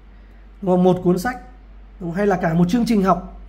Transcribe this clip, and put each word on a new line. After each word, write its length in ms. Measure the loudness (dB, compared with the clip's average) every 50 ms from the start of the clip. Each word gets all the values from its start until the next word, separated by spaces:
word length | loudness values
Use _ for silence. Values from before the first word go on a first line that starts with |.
| -20 -20 -20 -20 -20 -20 -20 -20 -20 -20 -18 -8
Đúng 100 | -2 0
không? 120 | 2 4 4
Một 180 | 4 2 2 2
cuốn 160 | 0 0 0
sách, 180 | -2 -6 -8 -8 -14 -20 -20 -20 -20 -20 -20 -20 -20 -20 -18 -12
đúng 100 | -12 -8
không? 80 | -4 -2
Hay 100 | 0 0
là 100 | 0 0
cả 160 | -2 -2 2
một 120 | 2 2 2
chương 160 | 2 0 0
trình 180 | 2 0 2 2
học, 380 | 2 0 0 -2 -14 -18 -18 -14